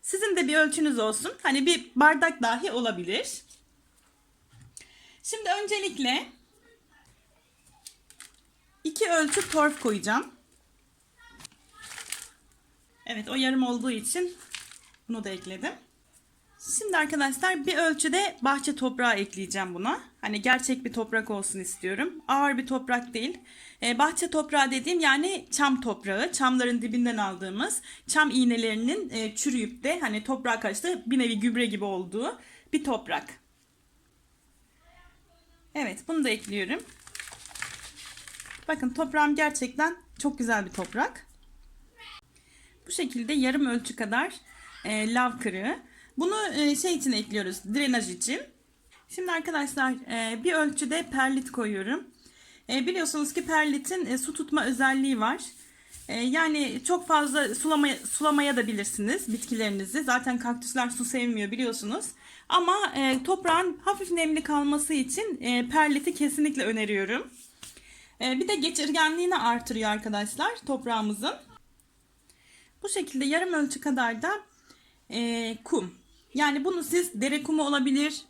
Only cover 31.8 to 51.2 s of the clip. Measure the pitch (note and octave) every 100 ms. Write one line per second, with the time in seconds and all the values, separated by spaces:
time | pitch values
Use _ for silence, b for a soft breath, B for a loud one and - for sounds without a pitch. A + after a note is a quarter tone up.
31.8 | G3+ F#3+ F#3 G3 C#4+ A#4+ B B B D#4
32.8 | C#4 A3+ - D3 - - _ _ _ _
33.8 | _ _ _ _ _ _ _ _ _ _
34.8 | _ - - _ _ _ _ _ _ D4+
35.8 | B3 F#3+ - E4 C4 G#3+ - G3+ F#3+ D#4
36.8 | - - - - - - - - - -
37.8 | - - - - - - - - - D4+
38.8 | B3+ B3+ D#4+ D4+ D4 D4 D4+ D4 B3+ C4
39.8 | D#4+ E4+ - - C#4+ C#4+ A#3 A3+ F#3 -
40.8 | F3+ G#3+ F#4 - - - - - - -
41.8 | - A4+ - - _ _ b b b b
42.8 | - - C#4+ B3 A#3 D4+ B3+ C4+ C4+ A#3+
43.8 | - - G#3+ A#3 D#4 - - B B B
44.8 | - G#3+ A3 A#3+ B3 A#3+ A3+ F#3 G#3+ -
45.8 | - B B - F4 G#4+ G#4 D4+ D4 C#4+
46.8 | F#4 E4+ C4+ A3 G#3 G#3 F#3 F#3+ G3 A#3
47.8 | C#4+ B3 F#3 F3+ - D#4+ C#5+ _ _ _
48.8 | _ b b - F#4 E4 D#4+ D#4+ C#4+ C#4+
49.8 | C4 B3+ - A3+ A3+ A3+ E4+ D#4+ D4+ -
50.8 | C#4 D#4 E4 C4+